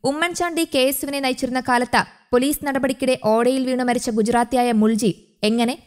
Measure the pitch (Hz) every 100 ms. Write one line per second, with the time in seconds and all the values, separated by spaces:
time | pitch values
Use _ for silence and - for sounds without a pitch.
0 | 262 294 339 339 349 330 330 277 262 269
1 | 285 277 262 254 254 254 254 247 247 233
2 | - - _ 247 269 294 294 269 262 262
3 | 262 254 214 220 240 269 254 254 247 240
4 | 254 220 220 233 240 254 247 226 214 220
5 | 220 - _ _ 214 233 233 285